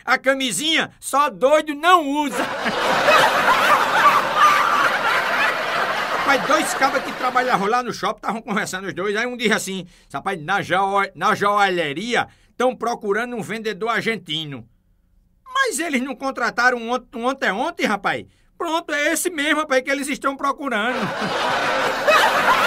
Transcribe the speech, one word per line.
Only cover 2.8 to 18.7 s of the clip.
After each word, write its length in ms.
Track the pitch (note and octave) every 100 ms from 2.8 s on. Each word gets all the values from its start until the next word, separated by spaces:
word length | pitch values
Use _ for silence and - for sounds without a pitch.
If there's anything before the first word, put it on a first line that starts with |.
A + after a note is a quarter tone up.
| - - - D#5 - - - - - - - - C6+ C6+ - - C6+ C6+ - - - - - - - - - - - - - - - -
Rapaz, 240 | - C#4 -
dois 280 | D#4 -
cabas 280 | - C4+ C4+
que 100 | -
trabalhavam 540 | A3 B3+ B3 B3+ G#3 G3
lá 160 | A#3+
no 100 | B3
shopping 280 | - F#3+ -
tavam 200 | - A3
conversando 460 | A3+ G#3 E3+ F#3 F#3+
os 80 |
dois. 220 | D#3+ G3 G#3
Aí 100 | B3
um 100 | B3
diz 140 | A#3
assim, 360 | G3 F#3 F#3+ F3 - _
"Rapaz, 280 | C#3 F#3+ F#3+
na 220 | D3 G3
joa-, 480 | C#3 F3 G3 G3 G3 C#3+
na 180 | F#3+
joalheria 920 | G3 G3+ G#3 G3 F3+ D#3 C#3 A3+ A#3 D#3 - _ -
tão 200 | B3+ A#3+
procurando 580 | A3 G#3+ G#3 G3 B3
um 80 | A#3+
vendedor 460 | D#3+ A3 A3 G3 G#3+
argentino." 760 | A3 F#3+ A3+ F3 D#3 D#3 C3+ G#2+ _ _ _ _ _ _ _ -
"Mas 280 | C5 C5+ C#4
eles 200 | E4+ C4+
não 140 | C4+
contrataram 640 | C4 C4+ C4 A#3 - B3 B3
um 140 | A3+
ont-, 240 | B3 B3 -
um 120 | A#3+
anteontem, 580 | C4 A#3+ F#3+ D4+ E4+ C4
rapaz?" 380 | G3+ F#3+ C#3 - _ _ -
"Pronto, 380 | F4